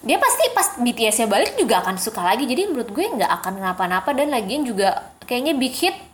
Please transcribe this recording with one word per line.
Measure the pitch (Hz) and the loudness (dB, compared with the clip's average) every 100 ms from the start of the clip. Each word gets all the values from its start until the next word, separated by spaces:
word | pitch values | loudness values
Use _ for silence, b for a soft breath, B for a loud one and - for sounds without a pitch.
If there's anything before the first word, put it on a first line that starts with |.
dia | 233 381 | 0 2
pasti | 523 494 587 | 2 2 2
pas | 480 - - | 2 0 0
B | 240 240 | 0 2
T | 220 | 2
S-nya | 214 220 | 2 2
balik | 202 392 - | 4 2 2
juga | 269 190 | 2 2
akan | 175 185 | 2 -4
suka | 220 208 | -4 -2
lagi. | 180 220 | 0 2
Jadi | 269 262 403 | 0 0 0
menurut | 277 226 | -2 -4
gue | 208 415 | -4 -2
nggak | 285 175 170 | 0 0 0
akan | 185 190 | -4 -4
kenapa-napa. | 190 185 180 185 185 | -4 -2 -2 0 0
Dan | 269 294 | 0 0
lagian | 262 190 277 262 | 0 -2 -2 -2
juga | 202 196 - - - | 2 2 0 -8 -20
kayaknya | - 247 277 285 | -6 -2 0 0
big | 254 - | -2 0
hit | 359 - - | -2 -2 -16